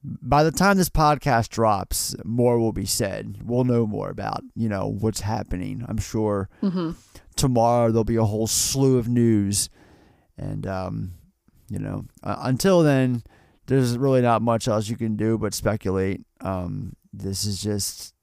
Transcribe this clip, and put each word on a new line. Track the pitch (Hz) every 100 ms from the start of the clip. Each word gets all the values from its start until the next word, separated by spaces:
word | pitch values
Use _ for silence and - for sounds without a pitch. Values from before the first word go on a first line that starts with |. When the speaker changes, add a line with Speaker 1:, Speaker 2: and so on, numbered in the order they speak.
Speaker 1:
By | 139 - - 143
the | 160
time | - 190 196
this | 175
podcast | - 151 147 - 117 113
drops, | - 113 98 92 - - -
more | - 120 123 120
will | 113
be | 104 95
said. | - 107 104 107 101
We'll | 101 123
know | 127 120 113
more | 104 95
about, | 98 104 107 254 -
you | 113
know, | 98 104
what's | 104 113 104
happening. | 104 110 101 90 95 104 117
I'm | 110
sure | - 113 107 101 98 _
Speaker 2:
Mm-hmm. | 202 180 160 175 _ - - -
Speaker 1:
tomorrow | 139 120 117 120 117
there'll | 113
be | 104 113
a |
whole | 110 107 113
slew | - - 135 135 127
of | 117
news. | 120 117 107 101 101 - _ - - _ _ _ -
And, | 98 101 101
um, | 95 92 107 98 87 _ _ _ _ _
you | 101
know, | 104 101 - _
uh, | - 101
until | 120 131 196 180
then, | 156 135 127 123 - _ _ _ -
there's | 131 127 120
really | 139 131
not | 123 113
much | 117 113 123
else | 107 107
you | 113
can | 113 107
do | 107 113
but | 104
speculate. | - 107 104 98 95 95 95 - _
Um, | 92 95 90 98 92 - _
this | 101 98 95
is | 104 98
just | 107 104 - - - _